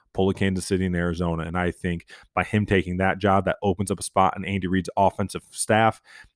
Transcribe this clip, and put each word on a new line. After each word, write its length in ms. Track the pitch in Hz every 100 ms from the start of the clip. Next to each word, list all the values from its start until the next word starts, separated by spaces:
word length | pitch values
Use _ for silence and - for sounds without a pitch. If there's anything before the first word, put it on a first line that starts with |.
| _
pull 160 | - 95
a 60 |
Kansas 320 | 92 98 92 -
City 180 | 92
and 100 | 92
Arizona. 500 | 87 87 85 85 82
And 120 | 80 90
I 140 | 90
think 340 | - 92 85 - - -
by 100 | 92
him 220 | - 107 101
taking 320 | 98 87 90
that 180 | 95 90
job, 300 | 101 98 92
that 100 | -
opens 280 | 101 90 98
up 80 | 95
a 40 |
spot 320 | - 98 95 101
in 80 |
Andy 220 | 90 98 87
Reid's 240 | 95 87 -
offensive 460 | 95 - 95 85 -
staff. 540 | - - 110 110 - _ - -